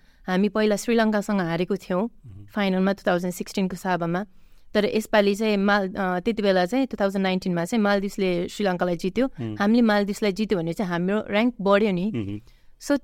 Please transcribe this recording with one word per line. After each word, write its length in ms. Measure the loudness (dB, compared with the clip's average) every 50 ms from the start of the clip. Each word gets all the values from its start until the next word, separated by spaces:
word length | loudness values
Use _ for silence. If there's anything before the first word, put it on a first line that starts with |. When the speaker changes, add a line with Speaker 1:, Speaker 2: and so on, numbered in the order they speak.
| -18 -20 -20 _ -6
Speaker 1:
हामी 220 | -2 0 2 2 2
पहिला 280 | 2 2 2 2 2
श्रीलङ्कासँग 640 | 0 0 0 2 2 2 2 2 0 0 0 -2 0
हारेको 360 | 0 0 0 -2 0 -2 -2
थियौँ 260 | -6 -4 -2 -2 -2 -2
Speaker 2:
उम्। 440 | -2 -6 -12 -20 -20 -20 -20 -20
Speaker 1:
फाइनलमा 460 | -10 -4 -2 0 0 0 2 2 0 0
टु 100 | 0 0
थाउजन्ड 280 | 0 0 0 0 -4 -6
सिक्सटिनको 420 | -8 -10 -8 -4 -4 -4 -4 -4
साबामा। 500 | -6 -4 -2 -2 -2 -2 -2 -2 -4 -6 -8 -14 -20 -20 -20 -20 -20 -20 -2 0
तर 100 | 0 0
यसपालि 500 | 2 0 -2 -2 2 2 4 4 4 2
चाहिँ 220 | 0 0 0 2
माल-, 400 | 2 2 2 2 2 0 -2 -4
अ, 240 | -4 -2 -2 -2 -2
त्यति 220 | -2 -2 -2 0 2
बेला 240 | 2 4 4 2
चाहिँ 200 | 2 0 -2 -2
टु 100 | -2 -2 -2
थाउजन्ड 220 | -2 0 0 0 0
नाइन्टिनमा 420 | 0 0 0 -2 -2 -2 -2 -2
चाहिँ 200 | -2 0 0 2
मालदिभ्सले 640 | 2 2 2 0 -4 -4 -2 0 0 0 0 -2 -6
श्रीलङ्कालाई 480 | -4 -2 -2 0 0 0 0 -2 -2
जित्यो। 300 | -2 -4 -2 0 0 -2
Speaker 2:
उम्। 300 | -2 -2 -6 -8 -8 -4
Speaker 1:
हामीले 260 | 0 2 4 4 6 4
मालदिभ्सलाई 500 | 4 4 2 0 0 -2 -2 -2 -2 0
जित्यो 260 | 0 -2 0 0 0
भने 140 | 0 -4 -4
चाहिँ 180 | -4 -4 -2
हाम्रो 340 | -2 -2 0 0 0 -2 -2 -2
र्‍याङ्क 240 | 0 0 0 0 -2 -2
बढ्यो 300 | 2 4 4 4 4 2
नि। 220 | 0 0 -2 -2 -2
Speaker 2:
उम्। 240 | -4 -4 -4 -6 -10 -12 -16 -20 -20 -20 -20 -20 _ -2
Speaker 1:
So 180 | 0 0 0